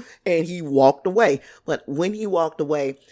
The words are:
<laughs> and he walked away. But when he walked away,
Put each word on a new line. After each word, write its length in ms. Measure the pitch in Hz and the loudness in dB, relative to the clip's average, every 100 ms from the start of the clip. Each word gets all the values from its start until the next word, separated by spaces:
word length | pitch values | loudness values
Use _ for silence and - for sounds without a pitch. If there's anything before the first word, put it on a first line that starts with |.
| 240 | -16
<laughs> 120 | - - | -8 -2
and 200 | 165 160 | 0 -2
he 160 | 180 | -6
walked 460 | 151 135 135 143 185 | -2 4 4 4 0
away. 340 | 185 214 139 - - - | 2 2 0 -6 -14 -6
But 220 | 147 - | -6 -6
when 260 | 143 180 | -4 -4
he 140 | 214 208 | -4 -4
walked 320 | 180 160 - | -2 -2 -4
away, 380 | 147 151 139 135 _ | -4 -2 -4 -8 _